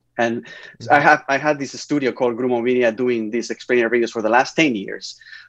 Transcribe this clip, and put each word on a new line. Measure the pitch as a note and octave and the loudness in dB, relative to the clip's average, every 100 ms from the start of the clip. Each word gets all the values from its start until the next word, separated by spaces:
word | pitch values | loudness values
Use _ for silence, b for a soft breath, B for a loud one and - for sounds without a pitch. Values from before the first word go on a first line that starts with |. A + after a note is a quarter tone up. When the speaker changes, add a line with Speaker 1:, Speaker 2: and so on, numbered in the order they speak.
| _ - | _ -4
Speaker 1:
And | A#2 A#2+ - | -2 -4 -10
I | - - - | -20 -20 -8
Speaker 2:
Mm-hmm. | A#2 D3 | 2 4
Speaker 1:
have, | D#3 D3+ - | 6 4 2
I | C3+ | -2
had | D3+ C#3+ | 0 -2
this | C3 A#2 | -4 -10
studio | - D3 B2+ | -4 -2 -2
called | - B2 A#2 | -2 -2 0
Grumo | B2+ B2 | -2 0
Media | A#2+ B2 A#2+ | 0 2 2
doing | A2+ B2 A#2+ G#2+ | 2 0 -2 -2
these | A2+ A2 | -4 -6
explainer | A2+ - B2 A#2 | -8 0 2 2
videos | A#2+ A2+ | 0 0
for | A#2 | -2
the | G#2+ | 0
last | A#2+ C#3 | 2 2
ten | - D#3 | 0 0
years. | G#2+ G2 - - - B B | 0 -6 -12 -14 -18 B B